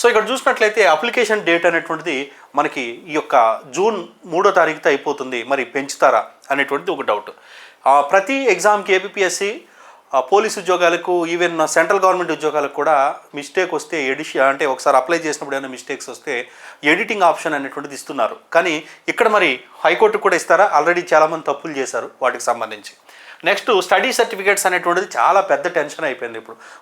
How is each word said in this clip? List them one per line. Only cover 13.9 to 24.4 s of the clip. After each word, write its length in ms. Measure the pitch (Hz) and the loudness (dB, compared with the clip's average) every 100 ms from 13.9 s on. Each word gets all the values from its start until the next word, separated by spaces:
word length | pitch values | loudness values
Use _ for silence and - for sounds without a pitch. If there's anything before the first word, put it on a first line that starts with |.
| 165 135 | -6 -4
ఎడిషన్, 340 | 139 160 151 | -4 -4 0
అంటే 240 | 135 139 151 | 2 2 -2
ఒకసారి 320 | 127 151 135 | -2 2 2
అప్లై 200 | 131 170 | 2 -2
చేసినప్పుడు 380 | 156 147 147 135 | -2 -6 -6 -6
ఏమైనా 140 | 135 | -6
మిస్టేక్స్ 400 | 127 - 135 - | -12 -10 -12 -12
వస్తే 380 | 113 - 120 123 - - - | -14 -8 -8 -8 -14 -20 -4
ఎడిటింగ్ 380 | 143 175 220 214 | 0 2 0 2
ఆప్షన్ 320 | 175 - 165 | 2 2 -2
అనేటువంటిది 420 | 147 135 143 139 131 | -4 -6 -10 -12 -12
ఇస్తున్నారు. 420 | - 139 107 - - | -10 -4 -4 -4 -2
కానీ 300 | 165 180 156 - - - | 0 2 -2 -6 -12 -6
ఇక్కడ 200 | 147 233 | 0 2
మరి 320 | 214 170 127 - - 160 | 4 2 0 -8 -2 0
హైకోర్టు 320 | 175 214 208 | 4 4 4
కూడా 180 | 196 175 | 0 0
ఇస్తారా? 460 | - 170 202 151 | 2 4 4 4
Already 320 | 156 175 170 | 2 2 4
చాలామంది 300 | 156 156 160 147 | 4 4 0 -4
తప్పులు 260 | 139 165 | -6 -6
చేశారు 380 | 139 127 120 - - | -6 -4 -6 -8 -4
వాటికి 220 | 127 123 | -4 -2
సంబంధించి. 480 | - 117 110 104 - - _ - - - | -4 -4 -4 -10 -16 -20 _ -20 -20 -8
నెక్స్ట్, 380 | 165 196 - 196 | -2 -2 0 0
స్టడీ 320 | 180 190 254 | 2 2 2
సర్టిఫికేట్స్ 520 | - 226 196 | 0 -2 -2